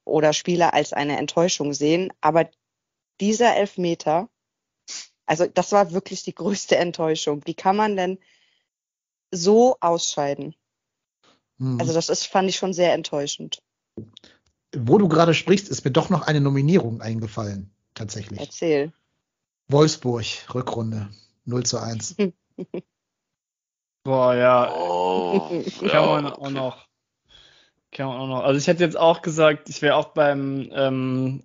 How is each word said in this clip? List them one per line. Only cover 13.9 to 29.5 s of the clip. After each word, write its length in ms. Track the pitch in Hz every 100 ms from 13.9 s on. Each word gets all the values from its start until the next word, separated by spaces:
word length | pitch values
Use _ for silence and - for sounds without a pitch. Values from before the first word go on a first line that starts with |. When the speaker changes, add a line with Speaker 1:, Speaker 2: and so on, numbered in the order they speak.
| - 107 - - _ _ _ _ 151
Speaker 2:
Wo 220 | 113 196
du 100 | 196
gerade 260 | 156 170
sprichst, 360 | 160 - 196 -
ist 160 | 131 151
mir 60 |
doch 180 | 131 151
noch 140 | 170
eine 180 | - 151
Nominierung 600 | 139 139 139 180 117 113
eingefallen, 720 | 110 113 107 110 107 101 98 _ _
tatsächlich. 460 | - 107 107 101 101
Speaker 1:
Erzähl. 520 | 147 - 170 147 147 - _ _ _ _ _ _ -
Speaker 2:
Wolfsburg, 580 | 139 156 - 127 120 110 - -
Rückrunde, 560 | 123 123 117 113 110 101 104 _ _ -
null 200 | 123 120
zu 120 | 120
eins. 380 | 110 113 - 180
Speaker 1:
<laughs> 1900 | 196 - _ - 180 - - _ _ _ _ _ _ _ _ _ _ _
Speaker 3:
Boah, 320 | - 131 127 123
ja. 380 | 123 123 123
Speaker 4:
Oh, 880 | 160 87 87 90 92 180 196 156 170 156 -
Speaker 3:
Kann 100 | 196
Speaker 4:
ja, 160 | 156 160
Speaker 3:
man 200 | 151 143
auch 120 | -
Speaker 4:
okay. 120 | 139
Speaker 3:
noch, 360 | 139 131 - _ _ _ _ _ _ _ _ _ _ _
kann 160 | - 135
man 100 | 127
auch 100 | 135
noch. 160 | 131
Also 140 | 139 139
ich 100 | 147
hätte 160 | 165
jetzt 140 | 170 151
auch 240 | 165 165
gesagt, 480 | 175 156 156